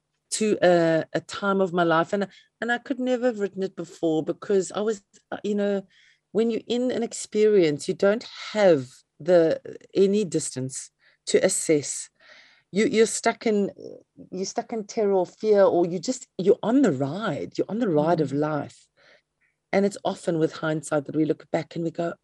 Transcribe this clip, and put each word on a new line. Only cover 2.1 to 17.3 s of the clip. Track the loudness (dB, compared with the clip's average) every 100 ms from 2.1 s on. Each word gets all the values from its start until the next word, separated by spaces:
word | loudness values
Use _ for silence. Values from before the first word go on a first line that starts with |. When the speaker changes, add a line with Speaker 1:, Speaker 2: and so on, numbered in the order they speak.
Speaker 1:
And, | -2 -4 -8 _ _
and | -4
I | -4
could | -6 -6
never | -2 -2
have | -2 -2
written | -4 -4
it | -8
before | -8 -14 -4 -2 0
because | -2 -6 -2 -2 -2
I | -4
was, | -4 -4 _ _ _
uh, | -8
you | -4
know, | -2 0 -2 -6 _ _ _ _
when | -2 -2
you're | -2 -4
in | -2 -2
an | -2
experience, | -6 -8 -6 2 4 6 4 2 -4
you |
don't | 0 2 2 -4 -14 -8
have | 2 4 4 0 -14 _ -6
the, | 2 4 4 0 -6 -18 -4
any | 2 4 2
distance | 0 -4 -4 -6 -8 -10 -16 _ _ _ -2
to | 2
assess. | 2 0 0 0 0 -8 -14 _ _ -20 _ _ _
You, | 0 2
you're | 2 2
stuck | 0 -2 -2 0
in, | 0 -2 -6 -16 -18 _ -20 -12
you're | -8
stuck | -6 -6 -8
in | -8 -6
terror | -2 2
or | 2 0
fear, | -2 2 6
or | 6 4 2
you | -2
just, | -4 -6 -10 -2
you're | 2 2
on | 2 2
the | 4
ride. | 2 -2 -4 -4